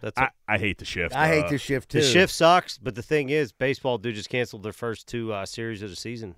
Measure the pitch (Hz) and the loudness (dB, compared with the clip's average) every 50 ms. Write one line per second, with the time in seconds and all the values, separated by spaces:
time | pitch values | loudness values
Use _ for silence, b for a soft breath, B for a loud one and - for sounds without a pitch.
0 | - 107 - - 131 120 - _ _ - 107 95 107 101 87 - - - - 92 | -10 -8 -2 0 0 0 -2 _ _ -2 0 0 0 -2 -2 -4 -8 -6 -4 -2
1 | 85 82 - 135 156 160 165 151 - - 147 131 - - 139 127 - - - 151 | -2 -2 2 2 2 4 4 2 2 0 -2 -2 -2 -2 -4 -4 -4 0 2 2
2 | 147 131 117 175 190 - - - 160 165 175 180 - - - - 104 127 104 120 | 4 6 6 6 4 4 4 4 6 8 8 6 4 0 -10 -8 -8 -8 -8 -8
3 | - - 156 151 143 127 147 156 147 113 - _ 131 135 131 - - 135 123 107 | -2 0 0 0 2 2 0 0 0 -2 -2 _ -2 -2 0 0 0 0 0 0
4 | 95 120 110 104 98 - - 123 120 - - 107 95 107 98 - 120 117 107 - | -2 -4 -4 -6 -6 -4 -2 -2 -2 -2 -6 -8 -10 -10 -8 -6 -6 -6 -6 -6
5 | - - - 120 113 110 107 98 95 - - 120 113 113 113 95 104 101 87 - | -10 -8 -6 -6 -4 -4 -4 -4 -6 -8 -8 -8 -6 -6 -6 -8 -8 -10 -10 -10
6 | - 113 120 113 110 92 82 | -10 -10 -10 -10 -10 -12 -12